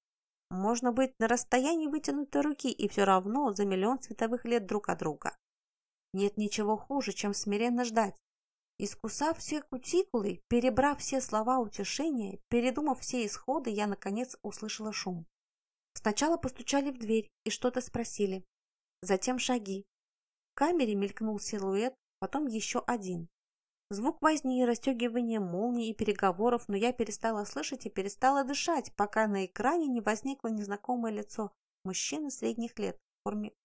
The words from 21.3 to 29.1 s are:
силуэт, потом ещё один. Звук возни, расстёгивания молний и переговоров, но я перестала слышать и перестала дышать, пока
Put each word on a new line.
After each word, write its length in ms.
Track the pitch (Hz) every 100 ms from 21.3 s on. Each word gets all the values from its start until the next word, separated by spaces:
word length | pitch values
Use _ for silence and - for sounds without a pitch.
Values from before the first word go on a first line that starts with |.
| 208
силуэт, 560 | - 208 190 196 247 - _ _
потом 280 | 190 285 285
ещё 380 | 220 - 247 -
один. 420 | 233 190 175 165 _ _ _ _ _ _
Звук 320 | 202 254 320
возни, 460 | 311 311 262 254 240
расстёгивания 760 | 233 - 240 240 233 233 226
молний 500 | 185 175 233 240 226
и 40 |
переговоров, 760 | 208 208 202 196 175 233 240 -
но 80 | 202
я 160 | 233
перестала 520 | 254 220 202 226 214
слышать 420 | 202 269 302 269 208
и 40 |
перестала 540 | - 196 - 262 277
дышать, 500 | 254 - - 311 -
пока 320 | - 208